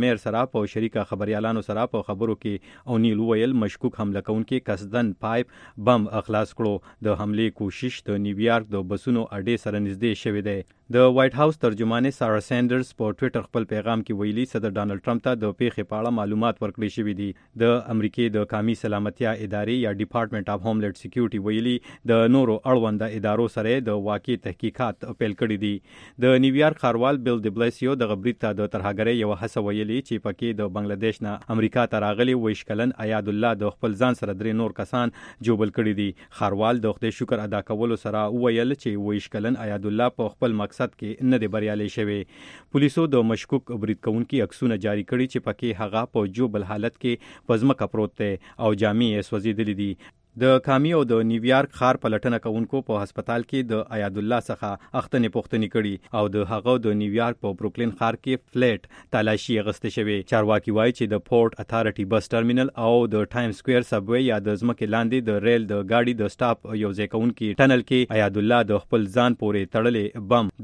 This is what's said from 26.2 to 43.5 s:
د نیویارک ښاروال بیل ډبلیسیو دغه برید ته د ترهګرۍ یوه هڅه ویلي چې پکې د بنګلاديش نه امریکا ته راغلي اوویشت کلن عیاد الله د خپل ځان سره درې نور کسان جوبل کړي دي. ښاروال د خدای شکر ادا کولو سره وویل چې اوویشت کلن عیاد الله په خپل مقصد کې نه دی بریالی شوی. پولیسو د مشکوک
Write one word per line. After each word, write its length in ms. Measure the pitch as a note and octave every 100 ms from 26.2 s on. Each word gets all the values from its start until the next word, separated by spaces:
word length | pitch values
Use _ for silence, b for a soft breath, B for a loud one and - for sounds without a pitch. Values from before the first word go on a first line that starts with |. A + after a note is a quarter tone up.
د 180 | B2 B2+ C3+
نیویارک 360 | C3+ D3+ D#3 B2+
ښاروال 360 | A#2 B2+ C#3+ B2
بیل 100 | A#2+ G#2+
ډبلیسیو 480 | G#2 A#2 - B2+ C3+
دغه 160 | A2 G2+
برید 180 | A2+ A2+ A2
ته 120 | G2+
د 100 | G#2
ترهګرۍ 480 | G#2 G2+ G2+ A2 A#2+
یوه 160 | G#2 F#2+
هڅه 200 | A2+ - G#2
ویلي 320 | G#2+ G#2+ B2 -
چې 180 | A2 G#2
پکې 340 | F#2 A#2 G#2+
د 120 | G2+
بنګلاديش 480 | G2+ G2+ G2 A2 - G#2+
نه 280 | G#2 - A2
امریکا 280 | A2 B2+ A#2
ته 100 | A2 G#2
راغلي 300 | G#2 B2+ B2+
اوویشت 280 | A2 G2+ -
کلن 240 | G#2 B2 - A2
عیاد 260 | A2 G#2 G#2
الله 240 | A#2 G#2
د 100 | G#2 -
خپل 200 | A2+ G2
ځان 180 | B2+ A#2+
سره 140 | G#2 F#2+
درې 180 | A2 A2
نور 120 | A2 -
کسان 320 | G2+ B2+ A#2+ B B B G#2+
جوبل 240 | G#2+ G#2+ -
کړي 160 | G#2+ G2+
دي. 80 | G2+ B B -
ښاروال 440 | G#2 G2+ A2 B2 G#2+
د 100 | G2+
خدای 180 | A2+ -
شکر 240 | A#2 A2+ G#2+
ادا 180 | G2+ -
کولو 300 | G#2+ A#2 A2+
سره 220 | A2 G#2+ G#2+
وویل 440 | A#2+ B2 A2+ A#2+ C#3
چې 180 | B2 G#2
اوویشت 300 | G#2 G#2 - G#2+
کلن 240 | A2 B2 A2
عیاد 220 | G2+ G#2
الله 240 | G#2+ B2 -
په 160 | A2 -
خپل 240 | B2 G#2+
مقصد 180 | G2+ -
کې 500 | B2 - G#2+ A2 B2+
نه 60 | B2+
دی 80 | G#2
بریالی 340 | G#2+ G#2+ G#2 G#2
شوی. 260 | - G#2 G2+ - B B B B
پولیسو 280 | C#3+ C#3+ E3 E3
د 120 | C3 A2+
مشکوک 400 | A2 -